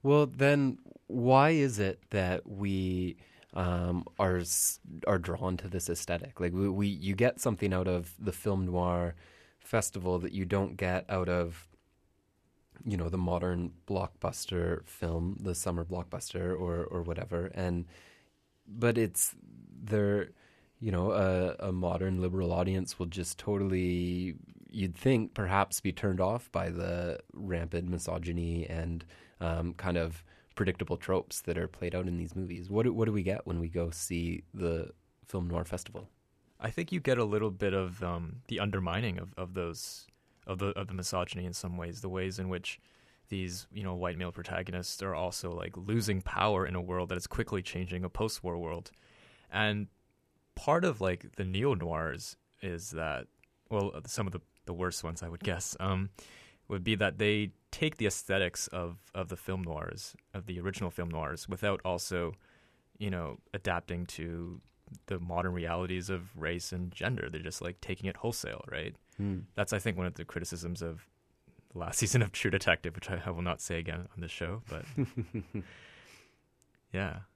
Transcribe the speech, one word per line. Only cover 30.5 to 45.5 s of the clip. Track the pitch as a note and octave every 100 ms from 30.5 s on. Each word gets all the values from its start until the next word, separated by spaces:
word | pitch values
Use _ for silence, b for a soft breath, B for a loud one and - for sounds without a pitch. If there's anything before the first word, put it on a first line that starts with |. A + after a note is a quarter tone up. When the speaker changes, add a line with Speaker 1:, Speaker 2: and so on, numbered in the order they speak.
| -
Speaker 1:
predictable | F#2+ F2+ F2+ F2
tropes | - F#2+ - -
that | - E2+
are | F2
played | - F2 F2+
out | F#2
in | F2
these | E2+ F#2
movies. | F#2 E2+ F2+
What | G#2
do, | A#2+
what | G2 A2+
do |
we | G#2
get | F2+ G2+ -
when | E2+
we | E2+
go | F2 E2+
see | E2 - E2+ E2+ E2+ -
the | - F2 E2 E2 - _ _ -
Film | G2 F2
Noir | E2+ E2
Festival? | F2+ - - F#2+ _ _ _ _ _
Speaker 2:
I | A2+
think | C#3 E3+
you | F3+
get | C3+ B2
a | G#2+
little | G#2+ G#2+
bit | F#2 G2+
of, | F#2+ F#2 F2+
um, | F2+ F2 E2+ B2 -
the | G#2
undermining | G#2 G2 F2+ F2+ A#2 F2+
of, | F2+ F#2+
of | F2+
those, | F#2 E2+ E2 - - - _ b b -
of | F#2
the, | G2
of | G2 G2
the |
misogyny | F#2 F2 F#2 F2 F2 F2+
in |
some | F2 F#2 F2
ways, | E2+ F2+
the | F#2+
ways | F#2 F#2+ F#2
in | F#2
which | F2+ - - b b b b _
these, | G2 F#2 F2+ -
you | G#2
know, | F#2+ F2+
white | F2+ E2+
male | F2+
protagonists | E2+ E2 F2 F2+ F2+ F2+ -
are | G2 D#2+
also, | F2+ - F2+